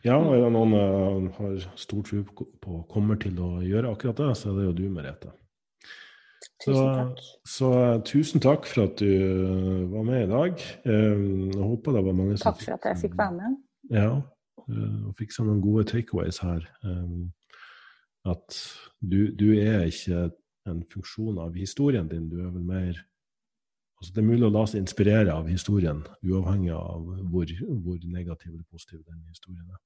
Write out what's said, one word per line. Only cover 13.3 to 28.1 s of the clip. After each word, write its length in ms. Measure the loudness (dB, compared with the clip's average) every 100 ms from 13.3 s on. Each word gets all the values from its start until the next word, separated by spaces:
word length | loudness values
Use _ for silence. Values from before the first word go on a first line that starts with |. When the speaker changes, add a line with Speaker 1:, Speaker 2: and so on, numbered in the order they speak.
| -2
Speaker 2:
med. 220 | -4 -6 _ _ -2
Speaker 1:
Ja, 300 | 2 2 0 -4 _ _ -20 -10
eh, 380 | -6 -4 -4 -8
og 80 | -8
fikk 140 | -10
seg 120 | -4 0
noen 160 | 2
gode 240 | 4 2 2
takeaways 540 | -2 -4 -4 -4 -4
her. 220 | -4 -4 -6 _
Eh, 460 | -8 -6 -6 -8 -8 -12 _ -20 -20 -20 -20 _ _ _ -4
at 320 | -4 _ -16 -14 -18 -20 _
du, 300 | 0 2 2
du 220 | 4 4 6
er 260 | 4 2 0
ikke 460 | -2 -2 -2 -2 -6 _ _ -10
en 160 | -10
funksjon 560 | -10 -14 -14 -8 -6 -6
av 140 | -6 -8
historien 520 | -8 0 0 2 -2
din, 220 | -6 -6
du 100 | -6
er 120 | -6
vel 100 | -6
mer, 320 | -4 -2 -4 -6 -12 _ _ _ _ _ _ _ _ _
altså 120 | -10
det 40 | 0
er 80 | 2
mulig 160 | 4 4
å 60 |
la 140 | 4 0
seg 160 | -2
inspirere 500 | -6 2 4 6 4
av 140 | 2 -2
historien, 560 | -2 0 2 2 -2 -8 -8
uavhengig 480 | -2 0 0 0 0
av 300 | -4 -6 -8 -10 -8 -4
hvor, 140 | -2 -2 -6 -6 -6
hvor 160 | -4 -6
negativ 480 | -8